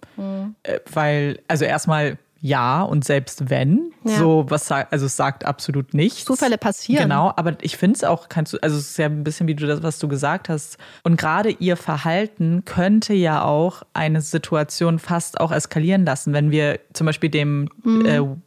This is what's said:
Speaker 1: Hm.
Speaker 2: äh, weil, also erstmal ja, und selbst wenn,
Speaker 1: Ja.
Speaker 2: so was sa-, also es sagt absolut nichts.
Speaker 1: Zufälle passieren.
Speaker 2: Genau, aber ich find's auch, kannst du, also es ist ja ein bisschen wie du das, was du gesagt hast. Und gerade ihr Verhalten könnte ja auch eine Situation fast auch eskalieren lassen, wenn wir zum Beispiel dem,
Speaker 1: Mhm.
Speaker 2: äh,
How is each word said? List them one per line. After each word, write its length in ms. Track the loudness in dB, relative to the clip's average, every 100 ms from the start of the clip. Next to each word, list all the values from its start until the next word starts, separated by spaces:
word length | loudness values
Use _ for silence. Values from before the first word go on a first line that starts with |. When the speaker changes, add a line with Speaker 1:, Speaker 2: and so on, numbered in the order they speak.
| -20 -10
Speaker 1:
Hm. 400 | -8 -6 -8 -10
Speaker 2:
äh, 160 | -6 -6 -4
weil, 480 | -2 0 2 0 -4 -4
also 180 | 0 0
erstmal 520 | 0 0 0 0 -4 _ _ -2
ja, 360 | 0 2 2
und 240 | 2 0 2
selbst 440 | 0 -2 -8 -2
wenn, 440 | 0 4 2 0 -6
Speaker 1:
Ja. 140 | -2 2
Speaker 2:
so 280 | 4 4 2
was 180 | -2 -2
sa-, 180 | -2 -2
also 140 | -2 -2
es 100 | 0
sagt 300 | -2 -2 -6
absolut 480 | -6 -4 -4 -2
nichts. 320 | 2 0 0 -4
Speaker 1:
Zufälle 320 | 0 2 0
passieren. 460 | -2 -4 0 2
Speaker 2:
Genau, 280 | 2 2 2 0
aber 180 | -2 -2
ich 160 | -6 0
find's 260 | 2 2
auch, 240 | 2 0 -2
kannst 240 | -4 -4
du, 60 | -2
also 140 | -2 -2
es 120 | -4
ist 60 | -2
ja 80 | -2
ein 180 | 0
bisschen 240 | -4 -2 -2
wie 80 | 0
du 100 | -2
das, 160 | -2
was 160 | -2 -4
du 100 | -4
gesagt 400 | -2 -2 -2 -4
hast. 280 | -6 -6 -18 -20 -6
Und 120 | 0 2
gerade 360 | 2 0 0
ihr 260 | 0 0 -2
Verhalten 880 | -2 -2 0 0 -2 -2 0 0 -2
könnte 480 | 0 4 4 4
ja 300 | 2 4 2 2
auch 380 | 2 0 -2 -10
eine 260 | -4 0 0
Situation 800 | 0 -4 -2 -2 -2 0 0 0
fast 400 | 0 -4 -4 -2
auch 140 | 0
eskalieren 520 | 0 -2 -2 2 4 2
lassen, 280 | 0 0
wenn 180 | 2 2
wir 300 | 2 2 -2 _
zum 140 | -2 -2
Beispiel 240 | 0 0
dem, 400 | 0 0 -2 -4 -4
Speaker 1:
Mhm. 220 | 0 2 4
Speaker 2:
äh, 140 | 2 0 -6